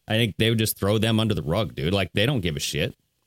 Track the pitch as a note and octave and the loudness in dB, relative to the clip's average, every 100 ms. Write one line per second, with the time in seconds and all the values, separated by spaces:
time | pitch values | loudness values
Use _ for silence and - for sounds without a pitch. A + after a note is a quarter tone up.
0 | - A2 A#2 - A2 A2+ A2 - G2 G#2+ | -4 0 0 2 2 2 0 0 0 2
1 | A2 A2 A2 E2+ D2 F#2 F2+ - D2+ G2 | 2 2 2 0 0 -2 -2 -4 -2 0
2 | F#2 G2 A2+ C#3 F2 C#2 - C#2+ G#2+ - | 0 0 0 0 -2 -4 -4 -2 -4 -6
3 | _ _ | _ _